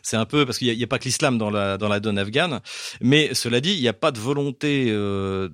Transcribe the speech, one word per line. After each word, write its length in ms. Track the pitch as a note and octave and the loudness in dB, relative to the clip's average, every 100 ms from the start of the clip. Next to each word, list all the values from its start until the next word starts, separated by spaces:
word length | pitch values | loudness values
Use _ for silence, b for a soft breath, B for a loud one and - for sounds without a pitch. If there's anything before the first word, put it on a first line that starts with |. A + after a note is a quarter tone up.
C'est 160 | - A2+ | -4 -2
un 80 | A2 | 2
peu, 200 | D3 C3 | 2 2
parce 120 | A2 | 2
qu'il 100 | B2 | 0
y 20 | |
a, 40 | |
il 60 | A#2 | 0
y 40 | |
a 40 | A2+ | -2
pas 120 | C3 | -2
que 60 | B2+ | -2
l'islam 320 | - D3 A#2+ | 0 0 2
dans 120 | G#2+ | 0
la, 280 | G#2 G2 G2 | 0 0 0
dans 100 | G#2+ | 0
la 140 | G2+ | 0
donne 160 | G#2+ G2+ | 0 -2
afghane. 440 | G2 B2 F3 A#2 - B B B | 0 0 0 -2 -10 B B B
Mais 340 | A#2 D3 D3 | 4 4 4
cela 280 | A#2+ A#2+ A#2+ | 0 0 0
dit, 100 | D#3 | 2
il 80 | G3 | 2
y 80 | A#2+ | 0
a 60 | |
pas 180 | G#2 D#3+ | 2 0
de 80 | A#2+ | 0
volonté, 680 | A#2 C#3+ C#3+ A#2+ D3+ C#3+ B2 | -2 -2 -2 -2 0 2 2
euh, 600 | G#2+ G2+ G2 G2 F#2+ F#2+ | 0 -2 -2 -2 -2 -4